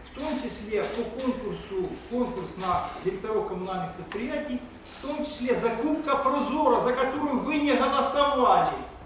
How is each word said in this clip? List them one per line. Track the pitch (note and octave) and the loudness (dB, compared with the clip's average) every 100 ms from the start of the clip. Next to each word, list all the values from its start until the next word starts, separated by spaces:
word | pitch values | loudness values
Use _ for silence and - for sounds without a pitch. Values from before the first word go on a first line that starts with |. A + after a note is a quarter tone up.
| - | -12
в | C4 | -6
том | D4+ B3+ | -4 -4
числе | A3+ - G#3 G3+ | -4 -8 -2 -2
по | - A3+ - B3+ | -2 -4 -6 -2
конкурсу, | C4 A3+ G#3 E3+ - F#3+ - - - | -2 -2 -4 -6 -6 -4 -4 -6 -6
конкурс | B3 A#3+ F#3+ E3 F#3 | -2 -2 -4 -8 -4
на | F#3 F3+ - - | -2 0 -2 -4
директоров | F#3 F#3+ A3 G#3+ - | -4 -4 -2 -2 -2
коммунальных | F3+ F#3 F3 E3 - | -4 -4 -4 -6 -8
предприятий | - G#3 C4+ D4 B3+ B3 - - - - C#4 | -8 -6 -4 -4 -4 -6 -8 -16 -16 -10 -6
в | D4+ | -4
том | D4 | -4
числе | - B3 F#3 | -2 0 2
закупка | A3+ A3+ D4+ D4+ C#4+ C#4 | 2 2 0 0 2 2
Прозора, | C4 C4 - D4+ C#4 A#3 | 4 2 2 4 6 6
за | B3 | 4
которую | B3 B3+ D4 D4 C4 | 2 2 0 0 0
вы | C#4+ D4 | 0 2
не | C#4+ | 4
голосовали. | A#3+ C4+ C4+ B3+ C#4+ C#4+ C4 B3 - - - - - | 4 4 4 2 4 4 6 6 6 4 0 -8 -14